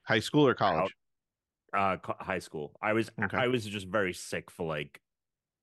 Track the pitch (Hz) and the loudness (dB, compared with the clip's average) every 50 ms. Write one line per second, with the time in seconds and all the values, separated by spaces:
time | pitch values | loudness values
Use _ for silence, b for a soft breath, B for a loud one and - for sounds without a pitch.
0 | _ - 113 113 107 - - 147 151 131 107 - 113 98 87 78 92 98 - - | _ 0 0 0 0 2 4 4 6 6 4 4 4 2 4 4 2 0 -2 -8
1 | _ _ _ _ _ _ _ _ _ _ _ _ _ _ - 101 98 95 92 82 | _ _ _ _ _ _ _ _ _ _ _ _ _ _ 0 2 2 2 0 0
2 | - - 107 - - - 95 90 - - - 80 73 73 - - - 107 107 113 | -4 -8 -8 -8 -4 -4 -4 -4 -4 -6 -8 -8 -8 -8 -10 -6 -2 0 2 2
3 | 113 - - - 107 95 - - 131 123 127 123 104 107 98 104 92 92 90 107 | 0 0 -2 -4 -4 -2 0 0 2 2 2 0 -2 -4 -8 -8 -8 -2 0 0
4 | 101 92 87 - - - - 87 80 - - - 90 80 78 76 76 73 _ - | 0 0 -2 -4 -8 -8 -8 -8 -8 -10 -8 -6 -6 -4 -4 -4 -6 -8 _ -20
5 | _ _ _ _ _ _ _ _ _ _ _ _ | _ _ _ _ _ _ _ _ _ _ _ _